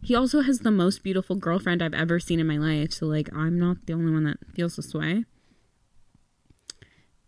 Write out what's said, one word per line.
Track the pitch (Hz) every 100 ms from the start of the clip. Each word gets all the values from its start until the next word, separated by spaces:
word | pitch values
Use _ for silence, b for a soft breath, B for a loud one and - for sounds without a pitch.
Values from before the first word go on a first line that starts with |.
He | -
also | 240 262 302
has | 269 254
the | 233
most | 208 180 196
beautiful | 190 185 190 190
girlfriend | 170 180 185 175
I've | 165
ever | - 165 170
seen | - 165
in | 160
my | 147
life. | 156 151 156
So, | -
like, | 160 151 147
I'm | 151 160 175
not | 175 175
the | -
only | 165 165
one | 156
that | 151 - -
feels | - 170 -
this | 147
way. | 156 156 190 233 _ _ _ _ _ _ - _ _ _ _ _ _ _ - b b b _